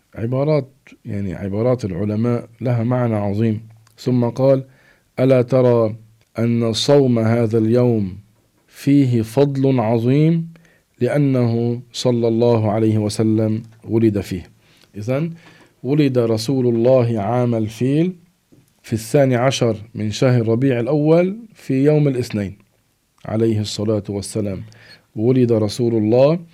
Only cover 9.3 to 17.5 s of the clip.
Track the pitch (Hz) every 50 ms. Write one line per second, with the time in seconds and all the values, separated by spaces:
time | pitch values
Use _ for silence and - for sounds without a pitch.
9.3 | 113 135 143 143 139 135 135 135 135 127 110 110 120 117 113 123 135 147 156 160
10.3 | 170 165 165 - - - _ _ _ _ _ _ _ - 120 123 117 147 143 139
11.3 | 131 127 123 117 113 117 117 120 120 120 127 - - - - 127 120 117 113 117
12.3 | 113 113 117 120 117 113 110 107 101 113 113 110 107 110 104 104 104 - 110 110
13.3 | 110 110 110 110 107 110 113 - - _ - - 104 113 113 110 101 98 92 -
14.3 | - 90 78 - _ _ _ _ _ _ _ _ - 98 104 117 127 139 160 170
15.3 | 165 - - - - - _ _ _ _ - 123 143 156 147 139 127 123 117 113
16.3 | 113 110 110 - 139 131 123 123 117 113 113 123 131 131 120 117 117 110 98 101
17.3 | 120 123 123 120